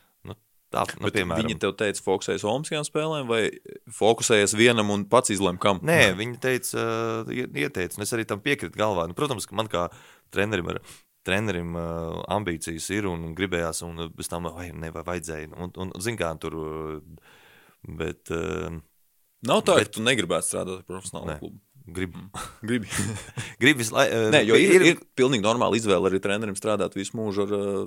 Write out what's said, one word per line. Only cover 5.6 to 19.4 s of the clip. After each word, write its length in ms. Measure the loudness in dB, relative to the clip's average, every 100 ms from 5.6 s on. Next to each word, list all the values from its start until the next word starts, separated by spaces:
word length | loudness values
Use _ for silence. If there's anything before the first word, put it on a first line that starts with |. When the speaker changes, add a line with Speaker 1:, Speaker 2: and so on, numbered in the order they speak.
Speaker 2:
kam? 160 | 2 2
Speaker 1:
Nē, 360 | 2 6 6 4
viņi 220 | -4 -4
teica, 400 | -2 0 -2 -4 -2 -2 -2 -4 -4
e, 140 | -6
ie-, 80 | -6 -4 -4
ieteica, 260 | -2 -6 -4
un 80 |
es 100 | -4
arī 120 | -4 -2
tam 160 | -4
piekrītu 320 | -2 -2 -4 0
galvā. 300 | 0 2 -2
Nu, 60 |
protams, 320 | -2 -2 -4 -6
ka 100 | -6
man 140 | -2
kā 160 | 0 -2 -4 -20 -20 _
trenerim 360 | -2 0 0 -2
ar, 140 | -6 -10 -20 _ _
trenerim, 500 | -2 0 0 -2 -4 -6
e, 100 | -6 -6 -6 -6 -4
ambīcijas 640 | -2 -2 -4 -6 -8 -4
ir 180 | -2 -2
un 260 | -4 -6 -4
gribējās, 460 | -2 0 -2 -4
un 280 | -8 -8 -10
bez 160 | -10 -8
tam, 160 | -6 -6
vai 220 | -8 -12
ne, 200 | -10 -10
vai 120 | -8
vajadzēja. 500 | -6 -6 -6 -8 -10 -10
Un, 160 | -10 -8
un, 160 | -10 -8
zin 180 | -6 -4
kā, 180 | -4 -4
tur, 160 | -6 -6
e, 440 | -6 -6 -8 -10 -12 -20 -20 -20 -20 -20 _ _
bet, 480 | -14 -8 -8 -8 -6
e, 380 | -4 -4 -4 -6 -10 -14 _ _ _ _ _